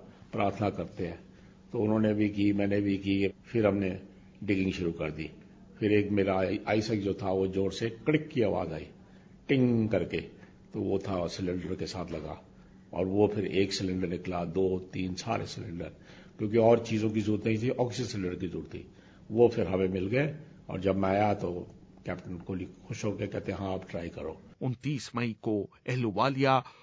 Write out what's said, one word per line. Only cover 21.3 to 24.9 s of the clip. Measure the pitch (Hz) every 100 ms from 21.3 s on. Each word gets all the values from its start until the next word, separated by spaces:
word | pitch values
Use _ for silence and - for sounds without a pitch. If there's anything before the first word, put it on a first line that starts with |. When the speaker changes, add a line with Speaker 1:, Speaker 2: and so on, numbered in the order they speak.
Speaker 1:
तो | 101 92 87 90 - - - -
कैप्टन | 87 95 90
कोहली | - 92 90 - -
खुश | 110 107
होकर | - 101
कहते, | 95 -
"हाँ, | 92 95
आप | 92 -
ट्राई | 92 85
करो।" | - 76 78 - -
Speaker 2:
उनतीस | 131 117 139